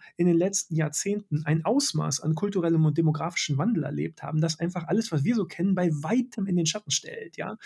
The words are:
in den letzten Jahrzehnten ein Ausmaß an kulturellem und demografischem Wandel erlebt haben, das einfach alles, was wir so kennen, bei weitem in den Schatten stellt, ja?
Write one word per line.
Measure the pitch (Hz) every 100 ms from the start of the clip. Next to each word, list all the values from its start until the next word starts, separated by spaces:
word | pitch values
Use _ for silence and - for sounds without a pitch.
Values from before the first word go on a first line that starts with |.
| - -
in | 175
den | 165
letzten | 190 196 -
Jahrzehnten | 160 151 - 196 208 - 151
ein | 151 165 165
Ausmaß | 269 277 156 156 -
an | 160
kulturellem | 160 202 196 165 160 156
und | 151
demografischem | 156 151 165 - - 135
Wandel | 202 185
erlebt | 139 147 160 -
haben, | - 156
das | 160 156
einfach | 170 180 160
alles, | 214 220
was | 156 160
wir | 240
so | 185
kennen, | - 196 185
bei | 180
weitem | 147 156 247 240 - 196
in | 175
den | 160
Schatten | 214 -
stellt, | - - - - -
ja? | - 220